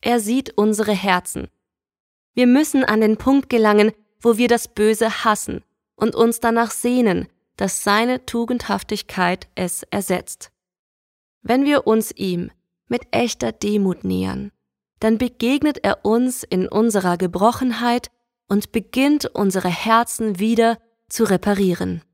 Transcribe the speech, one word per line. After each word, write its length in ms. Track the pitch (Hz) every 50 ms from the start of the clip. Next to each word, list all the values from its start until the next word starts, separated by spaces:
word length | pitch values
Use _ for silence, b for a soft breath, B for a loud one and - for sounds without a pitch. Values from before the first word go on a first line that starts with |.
Er 180 | - - 240 240
sieht 380 | 214 208 233 262 269 - - -
unsere 360 | 208 214 214 202 220 202 214
Herzen. 560 | 185 190 196 180 180 180 - - - - - _ _ _ _ _ _ _ _ _ _ _ _ _ _ _ _ _
Wir 140 | - 247 247
müssen 360 | 247 277 311 302 - 277 262
an 180 | - 214 220
den 160 | 220 214 220 214
Punkt 320 | - 254 269 277 269 -
gelangen, 420 | 247 233 220 214 208 208 208 220 220 _ _ _ _ _
wo 160 | - 233 233 208
wir 100 | 247 240
das 200 | 233 233 - -
Böse 580 | _ - 208 214 220 208 233 220 208 - -
hassen 380 | 233 214 208 - - - - _ _ _ _ _ _ _
und 200 | _ - - -
uns 240 | - 226 233 233 -
danach 320 | - 233 226 233 233 220
sehnen, 560 | - - - 240 247 254 247 214 180 175 175 - _ _ _ _ _ -
dass 260 | 196 196 - - -
seine 420 | 208 202 214 233 247 254 254 254
Tugendhaftigkeit 1200 | - - 233 233 226 254 247 - - 202 196 - _ 214 202 - _ - - 185 175 180 190 - _ _
es 280 | - 185 175 - - -
ersetzt. 680 | _ - 202 190 - 185 180 - - - _ - - _ _ _ _ _ _ _ _ _ _ _ _ _ _ _ _ _ _
Wenn 240 | _ 208 240 262 277
wir 200 | 277 294 285 -
uns 260 | - 220 220 214 -
ihm 400 | - _ 190 190 180 170 180 - - _ _ _ _ _ _ _
mit 160 | 240 240 - _
echter 400 | - - 240 233 - _ 247 226
Demut 520 | 220 _ - 208 208 208 196 190 180 - -
nähern, 480 | 190 185 185 185 190 - - 202 202 _ _ _ _ _ _ _ _ _ _
dann 180 | - 220 226 214
begegnet 680 | 254 240 - _ - 233 269 294 294 302 285 - -
er 220 | 196 196 - _
uns 380 | 202 220 233 254 254 247 - -
in 240 | - - 185 185 -
unserer 500 | - 208 220 233 208 208 185 180 175 170
Gebrochenheit 920 | 185 180 175 - 190 226 240 - 269 254 233 220 240 247 240 240 240 - _ _ _ _ _ _ _ _
und 240 | 202 208 202 -
beginnt, 540 | _ 233 196 _ - 254 262 285 294 294 -
unsere 440 | - _ - 208 196 185 196 175 180
Herzen 680 | 170 - - 220 226 226 240 - - - 226 220 202 175
wieder 380 | 202 220 233 226 233 226 233 220 _ _ _ _ _ _
zu 160 | - - 233
reparieren. 760 | 202 196 180 - 208 202 196 202 185 175 175 180 185 180 170 - _